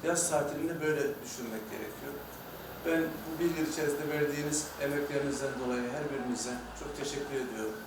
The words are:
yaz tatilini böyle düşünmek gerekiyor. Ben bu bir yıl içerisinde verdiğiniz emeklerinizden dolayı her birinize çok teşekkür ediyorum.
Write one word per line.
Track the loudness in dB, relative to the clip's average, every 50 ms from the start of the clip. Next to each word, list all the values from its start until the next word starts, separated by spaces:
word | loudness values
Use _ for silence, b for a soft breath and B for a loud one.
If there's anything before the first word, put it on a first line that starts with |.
| 4
yaz | 4 4 4 4 4
tatilini | 4 4 4 2 0 0 0 0 0 2
böyle | 2 4 4 4 4 2 0 -2 -6
düşünmek | -8 -8 -6 -6 -4 -4 -6 -6 -6 -6
gerekiyor. | -6 -6 -6 -8 -8 -8 -6 -6 -8 -8 -10 -10 -12 -12 -12 -12 -10 -10 -10 -10 -4 0
Ben | 4 4 4 4 2 0 -4 -6
bu | -6 -2 2
bir | 2 4 4
yıl | 4 2 2 2
içerisinde | 2 2 2 2 2 0 0 2
verdiğiniz | 4 4 4 2 0 0 2 2 0 0 -2 -4 -2
emeklerinizden | 0 2 2 2 0 2 0 0 2 2 0 0 0 0 0 0 0
dolayı | 0 2 2 0 0 -2
her | -2 -2 -2
birinize | -2 -2 0 0 0 0 0 -2 -4 -4 -6 -8 -8 -8
çok | -8 -6 -6
teşekkür | -4 -4 -2 -2 -2 -4 -2 0
ediyorum. | -2 0 -2 -2 -2 -2 -2 -2 -4 -8